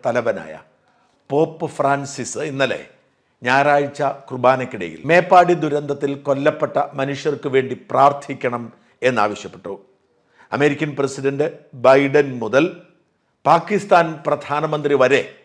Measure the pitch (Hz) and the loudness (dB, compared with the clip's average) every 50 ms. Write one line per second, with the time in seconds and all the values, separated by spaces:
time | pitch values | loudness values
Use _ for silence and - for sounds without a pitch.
0 | - 131 120 123 117 117 104 85 80 78 78 76 - _ _ _ _ _ _ _ | -4 -2 -2 0 -2 -2 -4 -4 -8 -14 -18 -20 -20 _ _ _ _ _ _ _
1 | _ _ _ _ _ _ 139 147 160 156 156 156 170 139 - - 143 139 143 139 | _ _ _ _ _ _ 0 0 0 0 -2 -10 -10 -10 -4 -2 0 0 0 0
2 | 139 139 - - 120 - - - 147 160 135 135 135 123 98 73 65 - _ _ | -4 -10 -10 -10 -10 -10 -8 -8 -8 -8 -2 -2 -2 -2 -2 -6 -10 -18 _ _
3 | _ _ _ _ _ _ _ _ - 123 127 139 143 147 143 143 143 135 - - | _ _ _ _ _ _ _ _ -2 2 2 4 4 4 4 2 2 -2 -4 -4
4 | 147 139 139 - - - 131 127 123 127 131 127 127 123 - 107 90 82 78 80 | -4 -4 -4 -6 -12 -12 -8 2 2 2 2 2 -2 -8 -8 -8 -8 -10 -10 -10
5 | - 139 165 180 175 175 185 180 180 175 180 165 156 151 143 147 147 139 143 139 | -2 2 2 2 4 6 6 6 6 6 2 0 0 -2 -2 -4 -4 -4 -6 -4
6 | 147 139 139 139 - 143 139 135 139 151 151 151 151 131 - 143 143 - - 139 | -4 -6 -6 -6 -4 -4 -2 0 0 0 0 0 -6 -2 -2 -4 -4 -4 -4 -6
7 | 135 139 139 135 - 160 143 143 - 143 127 135 127 120 123 - - - - 131 | -6 -4 -6 -4 -4 -6 -6 -4 -6 0 0 0 0 0 -8 -12 -10 -4 2 4
8 | 139 143 139 139 - - 139 - - 123 120 120 120 113 - _ _ _ _ _ | 4 4 4 2 -10 -12 -12 -6 -4 -4 -4 -4 -8 -12 -18 _ _ _ _ _
9 | - 127 127 113 104 107 104 - - 90 82 85 _ - 98 95 _ _ _ _ | 0 0 2 2 0 0 -2 -6 -12 -16 -16 -14 _ -14 -14 -14 _ _ _ _
10 | _ _ _ _ _ _ _ _ _ _ 107 120 143 151 143 139 160 151 135 135 | _ _ _ _ _ _ _ _ _ _ -2 0 2 2 2 0 -4 -6 -4 -4
11 | 139 135 135 - 135 139 139 139 147 - - - _ _ - 127 117 127 135 139 | -4 -4 -4 -4 -4 -4 -2 -2 -4 -4 -4 -12 _ _ -16 2 4 6 6 6
12 | 143 139 139 147 143 135 127 120 113 107 110 135 160 185 180 - - _ _ _ | 4 4 2 2 2 2 -2 -8 -6 0 0 0 0 0 -4 -12 -20 _ _ _
13 | _ _ _ _ _ _ _ _ _ 143 160 170 165 - 208 190 - - 196 175 | _ _ _ _ _ _ _ _ _ 2 2 2 2 -2 -4 -4 2 4 4 4
14 | 170 165 160 151 - 151 147 143 - - 143 147 156 156 156 151 143 147 143 131 | 4 2 -4 -8 -4 -4 -4 -4 -4 -6 -4 -4 -2 -2 -4 -2 0 0 2 4
15 | 127 127 139 131 - - - - | 4 4 4 2 0 -4 -12 -20